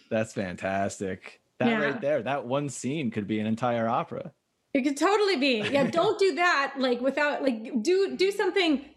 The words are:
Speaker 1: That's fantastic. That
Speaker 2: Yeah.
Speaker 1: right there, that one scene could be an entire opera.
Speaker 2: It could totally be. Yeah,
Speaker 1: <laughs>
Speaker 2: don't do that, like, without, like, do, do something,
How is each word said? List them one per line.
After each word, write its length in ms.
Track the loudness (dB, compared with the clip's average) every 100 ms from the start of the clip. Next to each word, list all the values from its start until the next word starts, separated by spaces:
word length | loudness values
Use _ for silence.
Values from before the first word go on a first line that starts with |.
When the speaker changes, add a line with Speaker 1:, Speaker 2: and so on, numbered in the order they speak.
| -4
Speaker 1:
That's 220 | -2 -2
fantastic. 1080 | -4 -6 -4 -2 0 -2 -4 -6 -6 -10 -20 _ 0
That 100 | 0
Speaker 2:
Yeah. 100 | 2
Speaker 1:
right 160 | 0 -2
there, 220 | 0 -2
that 240 | 0 -4 -2
one 220 | -2 -2
scene 420 | -6 -6 -4 -2
could 160 | -4 -2
be 120 | -2
an 80 | 0
entire 400 | 0 0 0 0
opera. 460 | 0 -2 -8 -12 -16 _ _ _
Speaker 2:
It 100 | -2
could 140 | 0 0
totally 400 | 2 4 2 2
be. 220 | 2 2 0
Yeah, 140 | 0
Speaker 1:
<laughs> 60 | 2
Speaker 2:
don't 280 | 2 2 2
do 160 | 2
that, 400 | 2 2 2 0 -2
like, 220 | 0 0
without, 420 | 0 0 0 0
like, 360 | 0 -2 -2 -2
do, 340 | 2 2 2 2
do 160 | 0
something, 520 | 2 0 2 2 2 -2